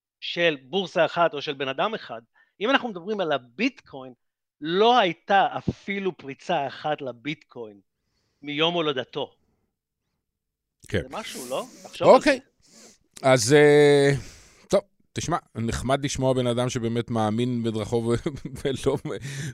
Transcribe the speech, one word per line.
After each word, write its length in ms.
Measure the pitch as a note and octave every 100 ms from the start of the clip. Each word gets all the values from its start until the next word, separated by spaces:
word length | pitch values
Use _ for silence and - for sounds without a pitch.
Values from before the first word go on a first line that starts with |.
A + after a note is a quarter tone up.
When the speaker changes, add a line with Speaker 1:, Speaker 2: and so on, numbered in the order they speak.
| _ _
Speaker 1:
של 360 | - F3 E3+ D3
בורסה 420 | C3+ E3+ F3+ F#3
אחת 300 | D#3 - E3
או 80 | D3
של 120 | C#3+
בן 140 | C#3+ C3+
אדם 260 | C3+ F#3+
אחד. 260 | A3 - A#2 A#2+ _ _ _
אם 100 | G#3
אנחנו 180 | C4+ A#3+
מדברים 320 | F#3 E3+ G#3+
על 120 | E3+
הביטקוין, 800 | C#3+ B2 A#2+ A#3+ - _ C#3+ C3 B2 _ _ _ _
לא 380 | D3+ F3 A3 B3
הייתה 500 | G3 E3 - G3 D#3+ B2+
אפילו 580 | - - - G3+ F#3+ D#3
פריצה 500 | C3+ C3+ - F3 C#3
אחת 360 | - D3+ D3+
לביטקוין 760 | C#3 A#2 B2+ D#3 _ B2+ A2 G2+ _ _ _ _ _ _
מיום 320 | C#3+ C#3+ E3
הולדתו. 600 | F3 D3+ C3+ A#2+ - B2+ _ _ _ _ _ _ _ _ _ _ _ _ _ _ _ -
Speaker 2:
כן. 140 | G#2
Speaker 1:
זה 60 | D#2
משהו, 360 | - A3 A3 B2
לא? 140 | C3+ B3 -
תחשוב 260 | - - E3+
על 60 |
Speaker 2:
אוקיי. 260 | B3 C4+ C4 _ _
Speaker 1:
זה. 160 | _ - - _ _ -
Speaker 2:
אז, 300 | - C3 G#2+
אה, 580 | D3 D3 D3 D3 C#3+ C#3 C#3 - - - _ _
טוב, 120 | F#3+ - _ _
תשמע, 240 | - - - -
נחמד 500 | A2+ A2+ - A#2 C#3
לשמוע 280 | C3+ - C3
בן 140 | C3 B2
אדם 220 | A#2 B2
שבאמת 420 | B2 A2+ A#2 A#2
מאמין 520 | A#2 G#2+ G#2+ B2 B2
בדרכו 340 | A#2 G#2+ G2+ A#2
ו-, 180 | A#2 A#2 - C3+
<laughs> 200 | - C3+
ולא, 320 | D3 C3 - C3 - G2 C3 C#3 C#3